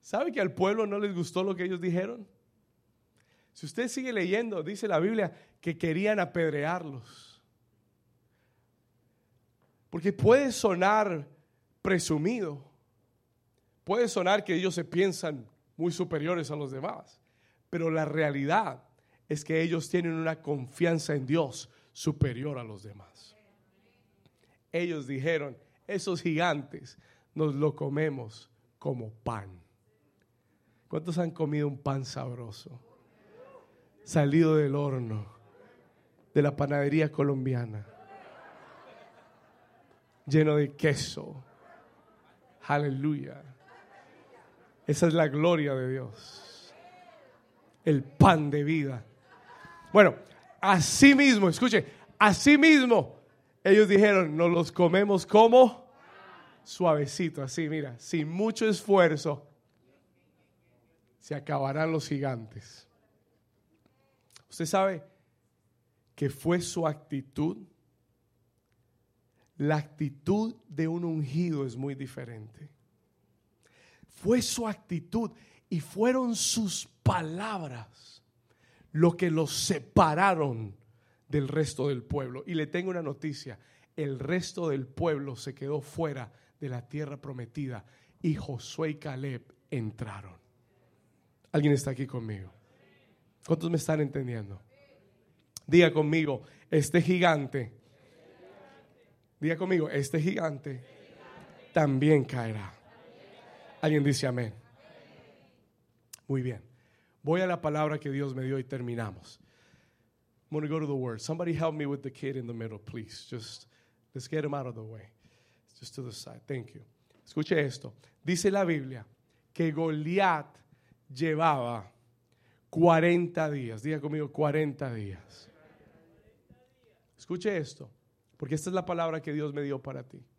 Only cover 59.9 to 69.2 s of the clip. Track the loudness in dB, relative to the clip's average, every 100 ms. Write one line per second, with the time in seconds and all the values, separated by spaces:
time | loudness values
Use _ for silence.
59.9 | _ _ _ _ _ _ _ _ _ _
60.9 | _ _ _ -10 -10 -4 -2 -2 -2 0
61.9 | -2 -2 -4 -2 -4 -10 -16 -20 -20 _
62.9 | _ _ _ _ _ _ _ _ _ _
63.9 | _ _ _ _ -20 _ -8 -2 2 2
64.9 | -2 -12 _ _ _ _ _ _ _ _
65.9 | _ _ -4 -4 -2 0 0 0 -2 -2
66.9 | -2 -8 -8 -8 -4 -2 -4 -14 _ _
67.9 | _ _ _ _ _ _ _ _ _ _
68.9 | _ _ _